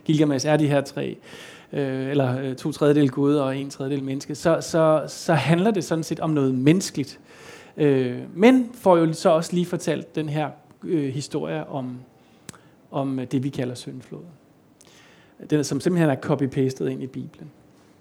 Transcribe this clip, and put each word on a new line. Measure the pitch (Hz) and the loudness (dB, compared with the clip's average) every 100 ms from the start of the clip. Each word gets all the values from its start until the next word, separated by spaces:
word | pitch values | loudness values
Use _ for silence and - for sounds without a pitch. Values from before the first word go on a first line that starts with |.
| - | 0
Gilgamesh | 151 151 135 151 | 2 4 2 2
er | 151 | 4
de | 147 | 4
her | 143 | 2
tre, | 135 - 135 - - - - - - | 0 -6 -8 -8 -16 -20 -20 -20 -10
øh, | 147 139 131 131 | -6 -4 -4 -2
eller, | 143 131 131 | 0 0 0
øh, | 135 131 | -4 -6
to | 156 | -6
tredjedel | - 147 147 139 | 0 4 6 4
gud | 131 143 147 | 2 2 2
og | 135 135 | 0 -4
en | 139 | -8
tredjedel | - 135 143 | -8 -6 -4
menneske, | 135 139 - 147 | -4 -6 -8 -2
så, | 170 151 | 0 0
så, | - 170 160 156 147 | 0 2 4 2 0
så | - - | -8 0
handler | 151 127 170 202 | 2 4 2 2
det | 202 | 0
sådan | - 165 | -2 -4
set | 160 156 | -4 -4
om | 165 | -2
noget | 151 135 127 | 2 2 2
menneskeligt. | 139 185 - - 131 - - - - - - - | 4 4 2 -6 -8 -10 -20 -20 -20 -20 -12 0
Øh, | 147 135 123 123 127 165 | 2 2 0 -4 -10 4
men | 226 262 233 | 6 6 2
får | - 196 175 | 0 4 6
jo | 165 | 4
så | 160 185 | 2 2
også | 160 170 | 2 2
lige | 175 175 | -2 -2
fortalt | 170 - 139 - - | -2 -4 -4 -4 -6
den | 151 | -4
her, | 151 143 - - - | -4 -4 -8 -20 -16
øh, | 180 165 139 | -4 -2 -2
historie | 131 - 151 151 156 151 | -6 -6 -6 -6 -6 -6
om, | 143 127 123 127 _ _ _ - - _ _ - | -8 -8 -12 -16 _ _ _ -20 -20 _ _ -10
om, | 147 135 131 | -6 -4 -4
øh, | 123 | -2
det, | 135 | -2
vi | 139 | -2
kalder | 135 131 123 | -4 -6 -8
syndfloden. | - 131 - 147 170 147 _ _ _ _ - - - _ _ - - | -12 -16 -16 -18 -18 -20 _ _ _ _ -20 -20 -20 _ _ -16 -2
Den, | 151 | -2
som | 135 143 | 0 -2
simpelthen | 175 180 160 | 0 2 2
er | 131 | 2
copy-pastet | - 135 135 143 131 131 127 | 0 -2 0 0 -2 -2 -6
ind | 131 | -6
i | 131 | -10
Bibelen. | 131 127 - 156 - _ _ _ _ | -12 -14 -16 -20 -20 _ _ _ _